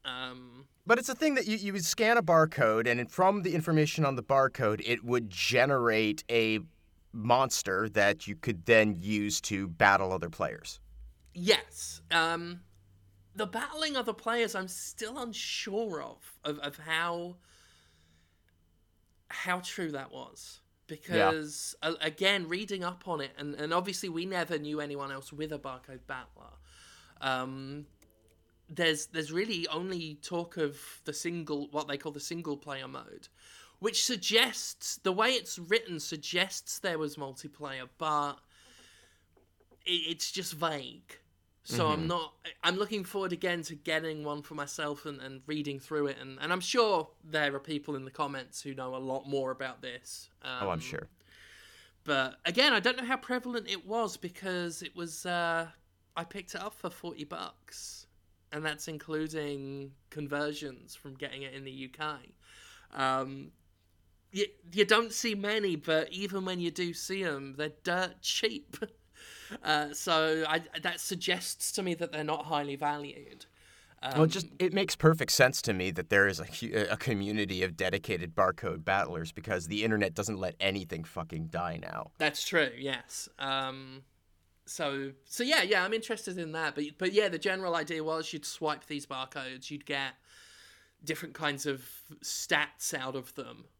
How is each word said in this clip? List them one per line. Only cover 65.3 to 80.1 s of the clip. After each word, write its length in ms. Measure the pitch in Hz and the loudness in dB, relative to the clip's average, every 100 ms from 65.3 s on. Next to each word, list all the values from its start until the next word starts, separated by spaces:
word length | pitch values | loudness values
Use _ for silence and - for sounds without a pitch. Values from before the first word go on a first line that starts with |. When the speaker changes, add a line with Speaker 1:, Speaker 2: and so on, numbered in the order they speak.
| 202 | -2
Speaker 1:
many, 400 | 202 220 202 160 | 0 0 0 0
but 360 | 156 160 156 | 2 2 2
even 320 | 180 196 196 | -4 -4 -2
when 160 | 185 180 | -2 -2
you 120 | 170 | -2
do 200 | 165 175 | -2 -4
see 300 | 165 - 196 | -4 -6 -2
'em, 300 | 180 139 139 135 | -2 -4 -8 -6
they're 180 | 151 - | -6 -4
dirt 360 | - 175 185 - | -2 0 0 -4
cheap. 540 | - - 226 226 - - | -2 0 0 -2 -10 -10
<laughs> 60 | 214 - _ - - - - - | -10 -10 _ -20 -20 -18 -14 -6
Uh, 300 | - 151 147 | 2 2 2
so 520 | 147 - 160 160 160 156 | -4 2 4 6 4 4
I, 140 | 160 165 165 | 2 0 -4
that 200 | 180 175 | -4 -2
suggests 720 | - 175 - 180 - - - | -4 -2 0 0 -2 -4 -2
to 100 | - | 0
me 100 | 185 165 | -2 0
that 180 | 170 | -2
they're 100 | 151 | -2
not 220 | 151 151 147 | 0 -2 0
highly 320 | 151 143 139 | 0 0 -2
valued. 680 | 147 147 143 135 - - - _ - - - - | -2 -2 -6 -12 -18 -20 -20 _ -20 -20 -20 -10
Speaker 2:
Well, 220 | 131 135 | -2 4
it 40 | 160 | 4
just, 160 | 180 165 | 4 -6
Speaker 1:
Um, 80 | - | 0
Speaker 2:
it 140 | - | 0
makes 220 | 131 196 - | 2 0 6
perfect 380 | 156 160 139 | 6 6 2
sense 280 | - 131 127 | 6 6 6
to 100 | - | 0
me 180 | 95 90 | 2 0
that 180 | 85 90 | -2 4
there 160 | 101 98 | 6 6
is 140 | 82 | 4
a 60 | - | -6
hu-, 400 | - 117 107 95 | -8 -2 0 0
a 60 | 107 | 0
community 640 | - 104 98 107 98 92 | 0 0 0 0 0 0
of 140 | 92 80 | -2 0
dedicated 580 | 92 95 - 92 85 | 0 0 0 -2 -2
barcode 520 | 80 95 85 95 82 80 | 2 4 2 -4 -4 2
battlers 480 | 95 73 85 82 | 2 2 -2 -6
because 340 | - 98 92 82 | -10 -4 -2 -2
the 160 | 104 | 0
internet 320 | 110 107 98 | 2 4 2